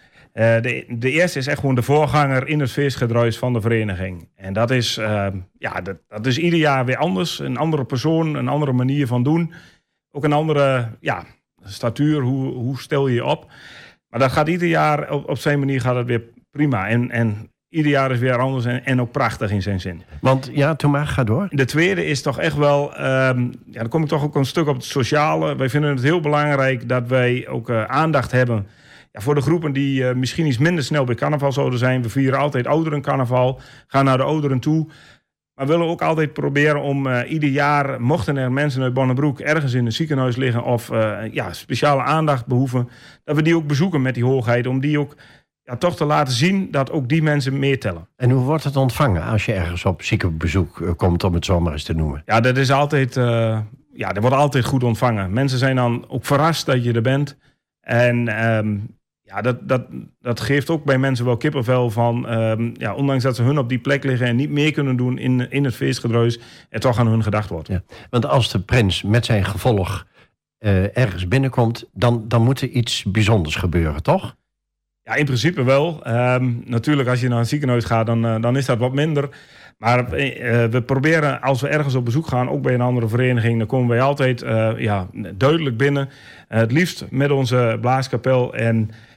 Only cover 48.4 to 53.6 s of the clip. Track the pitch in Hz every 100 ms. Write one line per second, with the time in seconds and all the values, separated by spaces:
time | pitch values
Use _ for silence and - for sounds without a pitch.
48.4 | 127 156 143 139 131 - 143 87 - 110
49.4 | - 107 85 87 95 85 - 101 98 80
50.4 | 90 92 80 - 87 82 92 85 95 87
51.4 | 80 87 85 76 - 80 78 73 - 110
52.4 | 123 127 131 139 143 147 131 131 120 117
53.4 | 113 110